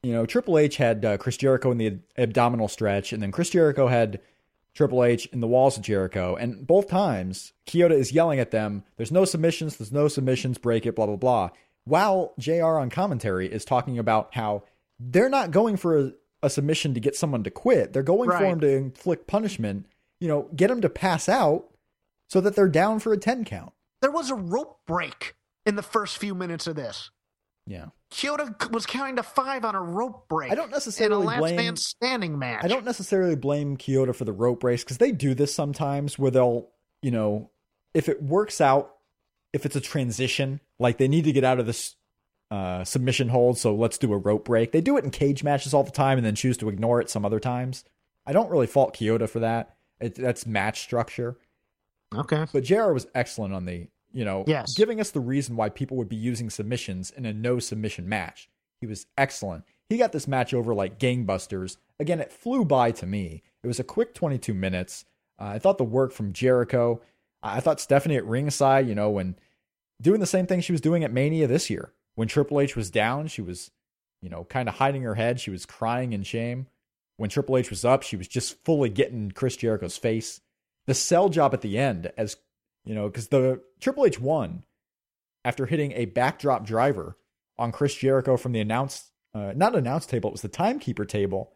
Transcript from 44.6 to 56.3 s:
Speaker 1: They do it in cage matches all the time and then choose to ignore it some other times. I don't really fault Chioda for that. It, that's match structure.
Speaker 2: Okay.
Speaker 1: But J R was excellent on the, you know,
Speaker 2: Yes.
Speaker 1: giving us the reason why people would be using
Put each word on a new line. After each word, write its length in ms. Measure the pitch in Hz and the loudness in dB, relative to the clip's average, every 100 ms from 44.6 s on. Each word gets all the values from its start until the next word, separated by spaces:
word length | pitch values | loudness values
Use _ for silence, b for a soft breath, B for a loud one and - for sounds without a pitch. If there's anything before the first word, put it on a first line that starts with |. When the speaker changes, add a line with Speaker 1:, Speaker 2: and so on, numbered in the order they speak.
| 117 | 4
Speaker 1:
They 80 | 160 | 2
do 140 | 175 190 | 4 2
it 60 | |
in 80 | 139 | 0
cage 320 | - 143 139 | 0 0 2
matches 300 | 147 139 135 | 0 0 2
all 100 | 143 | 2
the 80 | 139 | 2
time 260 | - 135 135 | 2 2 4
and 80 | 113 | 2
then 100 | 104 | 0
choose 200 | 131 120 | 0 0
to 120 | 107 | -2
ignore 300 | 98 113 120 | -2 2 2
it 80 | - | 0
some 160 | 107 104 | -2 -2
other 140 | 110 | -2
times. 440 | 127 123 127 127 _ _ _ _ - | -2 -4 -6 -8 _ _ _ _ 0
I 60 | |
don't 160 | 160 226 | 0 2
really 180 | 160 117 | 2 4
fault 280 | 139 131 - | 4 2 0
Chioda 320 | 107 113 110 | 0 0 0
for 100 | 113 | 0
that. 360 | 113 117 - _ _ _ | 0 -2 -4 _ _ _
It, 160 | 120 - | -8 -2
that's 300 | 127 117 120 | -2 -2 -4
match 320 | 104 104 - | -2 -2 -4
structure. 560 | - 120 113 - 120 123 _ _ _ _ _ _ _ 107 | -4 -2 -2 -6 -8 -10 _ _ _ _ _ _ _ -8
Speaker 2:
Okay. 300 | 143 151 156 | -2 -2 0
Speaker 1:
But 120 | 139 | -2
J 120 | 127 208 | 2 2
R 160 | 214 | 4
was 140 | 135 - 127 | 0 -2 -4
excellent 380 | 123 - 101 | -4 -4 -6
on 120 | 95 90 | -6 -6
the, 220 | 87 85 _ _ | -8 -12 _ _
you 140 | 127 107 | -6 -4
know, 180 | 95 98 | -2 -2
Speaker 2:
Yes. 260 | 151 120 | -2 -2
Speaker 1:
giving 260 | 123 220 220 | 0 0 0
us 120 | 208 | -4
the 80 | 151 | -4
reason 340 | 120 139 123 117 | -2 -4 -4 -2
why 140 | 107 | -4
people 280 | - 135 131 | -4 -6 -6
would 120 | 101 | -6
be 60 | 113 | -4
using 340 | 117 | -4